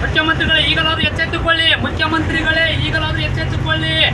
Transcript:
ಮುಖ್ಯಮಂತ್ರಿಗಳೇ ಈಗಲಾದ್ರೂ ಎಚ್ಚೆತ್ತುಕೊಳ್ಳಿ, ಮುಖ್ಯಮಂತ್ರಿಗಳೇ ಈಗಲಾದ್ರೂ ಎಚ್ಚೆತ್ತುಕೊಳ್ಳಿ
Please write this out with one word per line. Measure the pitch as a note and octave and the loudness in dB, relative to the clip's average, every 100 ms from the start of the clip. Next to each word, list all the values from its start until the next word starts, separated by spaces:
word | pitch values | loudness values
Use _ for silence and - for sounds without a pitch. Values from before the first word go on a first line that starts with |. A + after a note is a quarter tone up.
ಮುಖ್ಯಮಂತ್ರಿಗಳೇ | - - D#4+ D#4+ E4 D#4+ D4 | 0 0 0 0 2 2 2
ಈಗಲಾದ್ರೂ | D#4 D#4 D#4+ D#4 | 2 0 0 -2
ಎಚ್ಚೆತ್ತುಕೊಳ್ಳಿ, | D4+ E4 E4 E4 E4 D#4+ C#4+ B3 | -2 -2 -2 0 2 2 2 -2
ಮುಖ್ಯಮಂತ್ರಿಗಳೇ | - D#4+ D#4+ D#4 D#4 D#4+ D#4+ D#4+ D4+ D#4 | -2 0 0 0 0 0 0 0 0 0
ಈಗಲಾದ್ರೂ | D#4 D#4 D4+ D4+ | 0 0 -2 -2
ಎಚ್ಚೆತ್ತುಕೊಳ್ಳಿ | D#4+ D#4+ - D#4 D#4 D#4+ D#4+ D4+ | -2 -2 -2 0 0 0 0 0